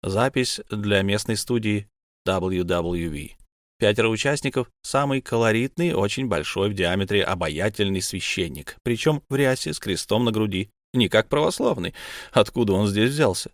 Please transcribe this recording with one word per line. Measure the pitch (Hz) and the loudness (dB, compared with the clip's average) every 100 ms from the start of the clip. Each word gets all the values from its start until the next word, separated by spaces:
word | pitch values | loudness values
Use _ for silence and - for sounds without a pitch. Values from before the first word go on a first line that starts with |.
Запись | 101 95 127 135 123 - - | -2 0 2 0 -2 -4 -8
для | 104 104 101 | -4 2 2
местной | 98 101 - 107 | 4 0 0 -4
студии | - 120 107 104 101 _ _ _ - | 0 0 0 -2 -4 _ _ _ -2
W | 92 92 92 | 0 0 0
W | 87 87 85 87 85 | 0 0 0 -2 -4
V. | 73 73 - _ _ _ _ | -6 -10 -16 _ _ _ _
Пятеро | 104 107 110 | 0 4 2
участников — | 113 139 147 143 131 123 _ | 2 0 0 -2 -2 -4 _
самый | - 135 143 135 | -2 0 2 -2
колоритный, | - 117 113 110 131 - 170 | 0 2 4 2 0 -2 0
очень | 156 101 - 131 | 0 0 -2 -2
большой | 87 76 - 98 | -2 -2 -2 -2
в | |
диаметре | 98 87 95 95 101 | 0 0 0 0 0
обаятельный | - 92 85 76 101 - 101 95 | 0 0 -2 0 -2 0 0 0
священник, | - 92 - - 85 69 - - | -4 -6 -4 -4 -4 -6 -14 -8
причём | - 117 156 147 _ | -4 0 0 0 _
в | 135 | 0
рясе | 139 131 - | 0 0 -4
с | - | -8
крестом | 104 85 - 107 120 | -4 -6 -2 0 2
на | |
груди, | 107 107 95 95 _ _ | 0 -2 -2 -6 _ _
не | 127 104 | 0 4
как | 110 - | 2 2
православный. | 147 156 - 139 151 87 - - - - | 2 2 2 0 0 -6 -8 -16 -16 -2
Откуда | - 104 - 110 | 0 2 0 2
он | 95 104 | 2 2
здесь | 101 117 | 2 2
взялся? | 147 135 90 - | 2 0 0 -8